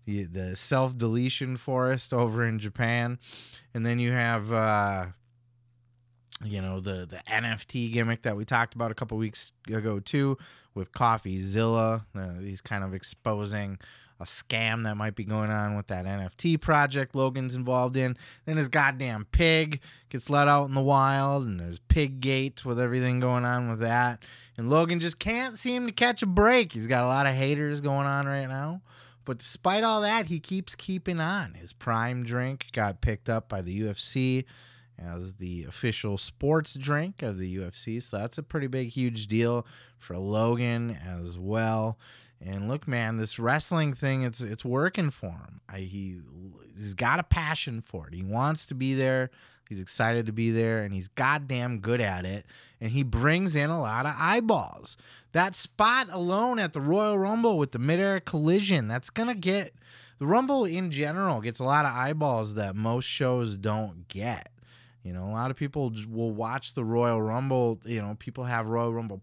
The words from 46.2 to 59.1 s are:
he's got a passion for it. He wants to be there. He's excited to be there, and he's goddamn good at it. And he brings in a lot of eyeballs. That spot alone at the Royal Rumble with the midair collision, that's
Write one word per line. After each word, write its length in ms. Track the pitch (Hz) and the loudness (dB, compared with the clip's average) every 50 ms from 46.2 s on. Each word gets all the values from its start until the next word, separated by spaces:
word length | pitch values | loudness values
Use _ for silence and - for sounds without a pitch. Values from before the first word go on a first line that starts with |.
| 76 58 71 87 95 95 - - - - - | -16 -18 -18 -18 -18 -18 -20 -20 -20 -20 -14
he's 200 | 101 104 101 95 | -10 -10 -8 -4
got 240 | - - 120 147 175 | 0 2 2 2 2
a 60 | 165 | 2
passion 580 | - - 170 160 151 160 - - 139 117 113 | 2 0 2 2 -2 -2 -2 -4 -6 -6 -8
for 260 | - - - 87 73 - | -8 -10 -10 -10 -10 -10
it. 60 | 85 | -10
He 80 | 90 | -8
wants 420 | 95 95 107 120 135 151 156 156 - | -6 -2 0 2 2 2 0 -2 -4
to 80 | - 139 | -6 -4
be 200 | 127 131 135 135 | -2 0 0 2
there. 360 | 131 131 131 131 131 127 123 _ - - - _ _ _ - | 2 2 2 2 2 0 -2 _ -14 -20 -20 _ _ _ -10
He's 140 | 107 95 | -8 -8
excited 420 | 92 - - - 113 113 117 117 113 | -6 -4 -2 0 2 2 2 2 0
to 60 | 110 | -2
be 180 | 107 113 113 113 | -2 0 0 2
there, 320 | 113 113 113 113 113 110 | 2 2 2 2 0 0
and 120 | 104 98 98 | -2 -4 -4
he's 140 | 92 90 - | -6 -6 -6
goddamn 720 | - - 127 135 147 151 143 131 127 123 123 123 120 104 | -2 0 2 2 2 0 -2 -4 -4 -2 -2 -2 -4 -4
good 200 | 98 113 120 120 | -2 0 0 2
at 240 | 110 98 92 90 90 | 0 0 -2 -4 -4
it. 220 | 92 98 104 - - - - - - _ - | -6 -6 -8 -10 -14 -20 -20 -20 -20 _ -8
And 100 | 113 110 | -4 -2
he 120 | 123 143 | 0 0
brings 520 | 139 120 110 117 131 151 160 180 196 180 151 | 0 0 2 2 4 4 4 4 2 2 2
in 140 | 147 143 156 | 2 2 2
a 120 | 165 165 | 0 0
lot 260 | 131 107 110 123 135 | -2 -2 -2 -2 -2
of 80 | 151 - | -2 -2
eyeballs. 800 | - 160 180 214 247 226 220 208 135 90 - - - - - - - - - - - - _ | 0 2 2 2 2 4 2 2 2 0 -4 -8 -12 -12 -12 -12 -12 -16 -20 -20 -20 -10 _
That 220 | - 165 185 196 180 | 0 2 2 2 4
spot 540 | - - - _ - 214 226 247 269 247 175 | 2 0 2 _ 4 4 6 6 4 2 0
alone 480 | 185 185 175 175 190 208 233 254 247 220 | -2 -2 0 2 2 2 2 2 2 0
at 140 | 190 156 | -2 -2
the 80 | - 147 | -2 0
Royal 380 | 139 147 180 208 214 214 208 196 | 2 2 4 4 4 4 2 2
Rumble 400 | 190 202 220 233 233 226 196 156 | 2 2 2 2 4 4 4 4
with 140 | 143 135 | 2 0
the 60 | - 120 | 0 0
midair 420 | 127 147 170 180 196 196 196 185 | 2 2 4 4 4 2 2 0
collision, 680 | - - - 151 151 160 180 208 202 196 185 143 110 107 | -2 -2 0 2 4 6 4 4 4 4 4 2 2 0
that's 220 | 117 127 - - | -2 -4 -4 -6